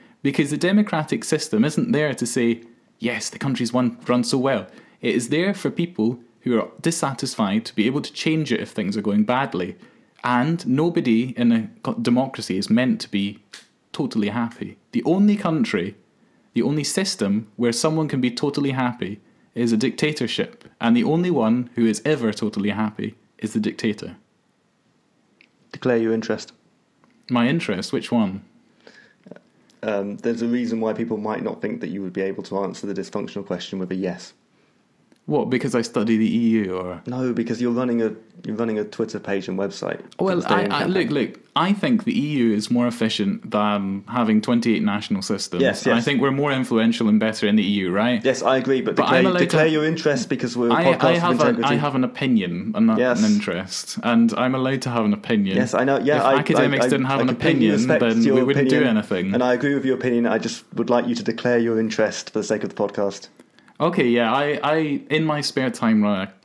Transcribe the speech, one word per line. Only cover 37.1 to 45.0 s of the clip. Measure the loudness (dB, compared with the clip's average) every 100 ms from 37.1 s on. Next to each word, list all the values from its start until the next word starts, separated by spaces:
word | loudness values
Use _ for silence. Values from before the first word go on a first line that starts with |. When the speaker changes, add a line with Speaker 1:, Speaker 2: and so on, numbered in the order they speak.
| -4 -2
Speaker 2:
because | -2 -2 -2
you're | 0
running | 0 0 0
a, | 0 -4 -16 -14
you're | -8
running | -4 -2 -2
a |
Twitter | -4 -4 -6 -6
page | -4 -4 -4
and | -4
website | -4 -4 -6 -8 -12 -4
for | 0
Speaker 1:
Well, | 0
Speaker 2:
the |
Stay | 0
Speaker 1:
I, | 0
Speaker 2:
In | 2
Speaker 1:
I, | 0
Speaker 2:
campaign. | 0 0 0
Speaker 1:
look, |
look, | 0 -2 -6 _ 0
I | 2
think | 2 2 2
the | 2 0
E | 0 2
U | 2
is | 2 2
more | 2 0
efficient | 0 -2 0 -2 -2 -2
than | 0 2 0 -2 -6 -4
having | -2 2 2
twenty-eight | 2 0 2 2
national | 0 -2